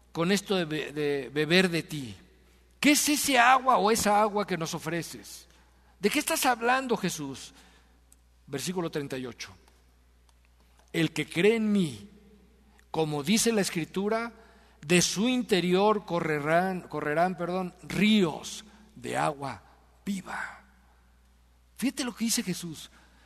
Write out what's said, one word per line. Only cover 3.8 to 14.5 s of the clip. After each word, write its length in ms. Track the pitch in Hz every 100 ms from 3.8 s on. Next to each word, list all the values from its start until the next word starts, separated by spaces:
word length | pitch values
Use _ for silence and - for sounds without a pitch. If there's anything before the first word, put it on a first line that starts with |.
| 202
esa 300 | 226 208 208
agua 260 | 214 202 196
que 100 | 175
nos 160 | 160
ofreces? 720 | 165 156 165 147 117 - - - _ _ _ _ -
¿De 100 | 196
qué 100 | 294
estás 260 | 294 330 269
hablando, 500 | 233 233 262 262 226
Jesús? 580 | 175 156 139 135 - - - _ _ _ _ _ _ _ -
Versículo 420 | 135 135 185 165
treinta 280 | 156 139 131
y 80 | 127
ocho. 280 | 113 - 95 _ _ _ _ _ _ _ _ _ _ _ _ _
"El 180 | 170 156
que 160 | 151 147
cree 300 | 165 202 226
en 120 | 214
mí, 400 | 202 160 107 - - - - _ _ _ _ _
como 320 | 160 156 147
dice 280 | 139 220 233
la 80 | 220
Escritura, 720 | 180 170 151 190 208 226 233 - -